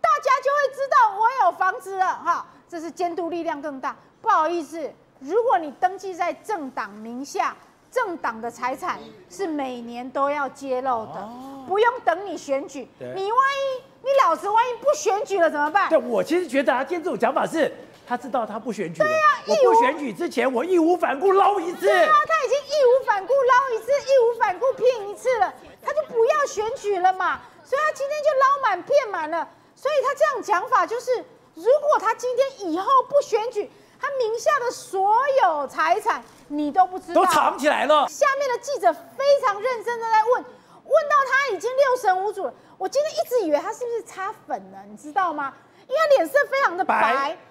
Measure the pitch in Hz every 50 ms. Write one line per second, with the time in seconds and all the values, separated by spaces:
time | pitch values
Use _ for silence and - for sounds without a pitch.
0 | - 679 622 571 587 539 539 554 - 508 571 587 571 523 523 508 554 539 - -
1 | 480 440 392 392 440 453 539 523 440 359 339 - 370 370 381 494 - 370 392 381
2 | 370 359 294 202 254 320 339 277 202 - - - _ _ - 349 311 339 - -
3 | 370 349 339 349 339 330 311 339 330 330 320 285 277 311 277 269 254 269 233 -
4 | _ _ _ _ - 453 415 349 311 311 349 349 311 - 285 330 302 233 - _
5 | _ _ _ _ 262 269 330 440 453 480 466 370 330 294 240 - - 359 381 381
6 | - 392 370 320 370 349 320 - - - 427 370 294 262 - - 233 202 202 214
7 | 214 226 233 247 277 285 - 392 359 277 220 - - _ _ _ _ _ - -
8 | 480 415 349 285 - 285 226 220 220 240 226 - 247 247 262 - - 359 240 185
9 | 143 147 - - - _ - - 392 349 311 294 269 262 254 240 240 233 240 240
10 | 247 262 254 294 277 285 285 294 285 262 262 - 277 277 254 254 254 269 254 226
11 | 220 - 151 - 190 214 240 247 254 269 277 269 262 - 359 403 440 480 494 494
12 | - 370 330 339 403 392 330 349 - - 277 269 294 370 - 285 240 - _ _
13 | 135 123 123 370 381 403 440 494 554 554 554 554 554 539 523 508 - - - _
14 | - 508 554 539 554 349 330 294 - 403 415 453 480 508 494 427 - 539 587 466
15 | - 392 381 403 - - 381 392 339 311 262 294 294 302 311 403 381 330 320 302
16 | 233 240 233 202 180 - 311 349 359 294 233 269 277 277 302 320 - - 349 349
17 | 311 349 294 202 - 226 277 - - 180 - 320 294 - - - - - - -
18 | _ - 240 240 247 277 208 262 226 214 202 226 226 262 214 - 196 165 170 -
19 | 605 605 622 640 622 605 571 - - - - 640 539 480 453 453 480 494 - 330
20 | 294 262 202 165 339 330 - - 233 262 262 226 - 349 381 349 311 320 359 359
21 | 349 - 262 277 311 392 370 392 392 359 403 403 320 349 349 - - 392 622 719
22 | 659 605 605 605 605 605 640 640 571 440 440 571 554 539 554 622 554 494 494 539
23 | - - 427 403 381 - 508 554 539 480 508 494 554 539 480 440 - 480 554 571
24 | 539 508 539 539 466 466 480 453 453 415 370 359 403 539 480 - 403 508 523 466
25 | 403 403 415 - - 508 523 453 381 330 - - - - - - - - 587 587
26 | 605 - 494 466 453 494 622 605 571 - - 381 427 440 480 - - 415 403 370
27 | 359 370 381 370 370 339 285 247 - - - - - - - 554 605 622 622 605
28 | 539 554 587 605 587 587 605 523 554 539 554 571 539 453 392 359 320 - 523 571
29 | 539 440 392 349 311 302 320 339 294 - - _ _ _ _ _ - 523 605 571
30 | - 523 571 554 587 605 554 453 - - 403 339 403 494 480 427 359 330 427 480
31 | 494 - 508 440 330 - - _ _ _ _ - 330 415 523 605 587 587 605 440
32 | 392 415 466 466 - 494 508 466 554 539 523 - 415 359 311 339 392 427 554 539
33 | 508 508 554 571 539 - 403 427 427 466 - 415 392 - - - - _ _ _
34 | - 554 571 539 508 427 453 480 453 587 605 554 480 480 - - - - - 381
35 | 381 403 427 466 523 571 554 523 466 370 320 294 285 262 - 302 320 320 349 415
36 | 415 453 330 269 240 - - - - - 294 294 302 294 277 381 370 370 370 381
37 | - - 339 320 381 370 330 302 254 277 349 359 254 302 269 214 220 262 302 302
38 | 262 - - - - 587 554 554 571 539 480 480 - - 571 453 - 359 320 -
39 | - - - - 539 571 571 571 - 466 403 403 403 508 508 453 403 440 480 466
40 | 453 453 453 440 440 466 508 466 294 - - - _ _ - - _ 659 508 640
41 | 622 571 605 571 554 523 539 523 571 554 415 349 285 466 508 523 571 539 508 508
42 | - 392 370 370 381 415 381 392 370 262 - - - - - _ 381 381 - 523
43 | 605 622 640 605 659 - 480 494 415 320 294 285 330 381 453 - 494 480 466 453
44 | - - - - 370 392 440 - - - 294 214 190 190 190 196 196 202 214 208
45 | - 294 294 - 381 349 311 294 285 269 254 - _ _ _ _ - _ 494 605
46 | 640 605 571 - 330 320 - 571 571 - 508 539 554 440 349 359 370 - 240 220
47 | 214 220 233 269 277 285 330 - - -